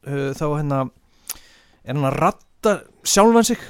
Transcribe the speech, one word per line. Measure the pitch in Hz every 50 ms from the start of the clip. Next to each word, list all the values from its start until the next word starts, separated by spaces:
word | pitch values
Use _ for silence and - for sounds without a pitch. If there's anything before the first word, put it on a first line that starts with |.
| _
eh, | - 143 139 139 135 135
þá | - 165 151
hérna | 147 147 151 143 139 135 131 127 _ _ _ _ _ _ _ _ - - - _ _ _ _ _ _ _ _
er | - 127
hann | 147 143
að | 135 131 -
radda | 156 180 202 - _ _ _ _ - 220 202 156 - - _ _
sjálfan | _ - - - 202 226 233 233 226
sig | 220 240 - - -